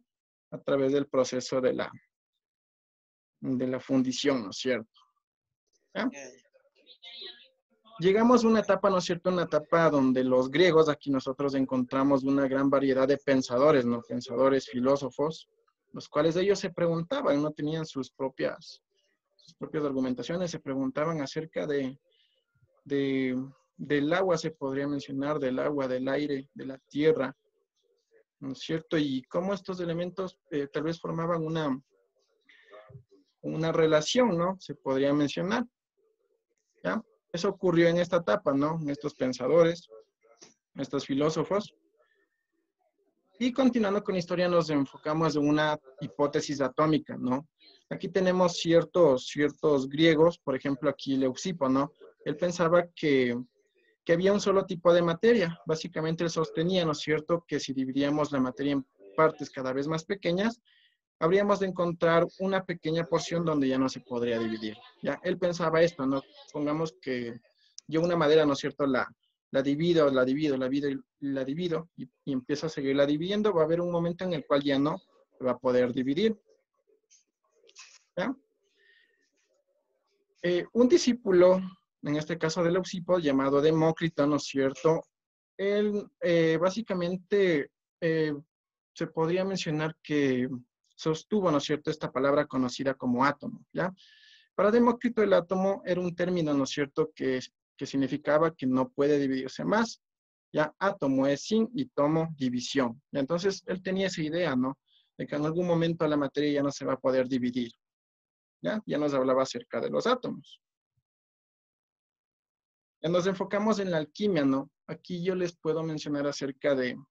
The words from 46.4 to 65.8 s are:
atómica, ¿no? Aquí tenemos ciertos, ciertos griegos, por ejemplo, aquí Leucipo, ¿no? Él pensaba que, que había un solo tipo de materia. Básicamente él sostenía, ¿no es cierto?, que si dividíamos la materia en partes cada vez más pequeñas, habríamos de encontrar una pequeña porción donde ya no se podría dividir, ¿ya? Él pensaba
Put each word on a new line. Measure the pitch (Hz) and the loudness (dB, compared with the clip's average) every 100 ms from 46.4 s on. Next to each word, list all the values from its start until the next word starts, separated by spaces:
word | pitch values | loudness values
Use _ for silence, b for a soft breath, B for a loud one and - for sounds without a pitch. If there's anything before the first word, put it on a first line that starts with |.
| 147 139 | -4 -2
atómica, | 127 139 156 151 - - | -2 0 2 2 -2 -6
¿no? | 127 131 160 _ b b _ | -4 -4 -6 _ b b _
Aquí | 170 190 | -10 -6
tenemos | 190 185 180 180 175 | 0 2 4 2 0
ciertos, | 165 165 165 185 156 127 - | 2 4 4 4 6 4 -2
ciertos | 143 147 - 156 139 135 | -2 -2 0 0 2 0
griegos, | 139 165 151 165 165 | 2 4 6 4 2
por | - 131 | -4 -4
ejemplo, | 143 139 147 | -4 -2 -2
aquí | 135 - 135 | -2 -4 0
Leucipo, | 131 127 190 170 135 | 0 -2 -6 -2 2
¿no? | 135 143 B B _ | 2 0 B B _
Él | 151 151 | -8 -4
pensaba | 180 175 165 170 170 - | -4 0 2 4 2 -2
que, | 156 135 123 120 127 _ _ _ _ _ - | 2 4 4 0 -6 _ _ _ _ _ 0
que | |
había | 170 190 | 2 4
un | 202 | 2
solo | 202 190 185 | 2 2 0
tipo | 165 175 | 0 4
de | 175 | 4
materia. | 170 165 226 233 170 170 - | 4 2 4 4 2 -4 -6
Básicamente | 160 170 160 160 165 | -6 -4 -4 -4 -2
él | 170 | -2
sostenía, | 165 151 - 170 185 165 | 0 -2 -2 0 2 0
¿no | |
es | 151 | -2
cierto?, | - 151 151 170 - | -2 -2 0 -2 -2
que | 139 | -6
si | - | -4
dividíamos | 135 131 135 143 151 143 | -4 -2 0 0 0 0
la | 139 | 0
materia | 127 127 139 | -2 -2 -2
en | 139 131 _ - - | -2 -4 _ -8 2
partes | 156 - 139 | 2 0 -10
cada | 139 131 | -8 -6
vez | 131 143 | -4 -4
más | 160 165 | -4 -6
pequeñas, | 196 175 175 220 - b b b b _ _ | -6 -2 0 -2 -4 b b b b _ _
habríamos | 160 190 202 196 | 2 2 2 2
de | 190 | 0
encontrar | 180 170 170 165 165 170 - | -2 -4 0 2 4 2 -2
una | 190 190 185 | -2 -2 -4
pequeña | 175 156 165 165 | -6 -2 -2 0
porción | 165 - 170 165 | -2 0 -2 0
donde | 151 135 | 0 2
ya | 131 | 2
no | 131 | 0
se | 131 | -4
podría | - 120 120 113 | -8 -4 -2 0
dividir, | 113 110 110 107 - _ | -2 -4 -8 -10 -18 _
¿ya? | - 143 | -6 -4
Él | 180 180 | -4 -2
pensaba | 180 170 165 160 | -2 -2 0 4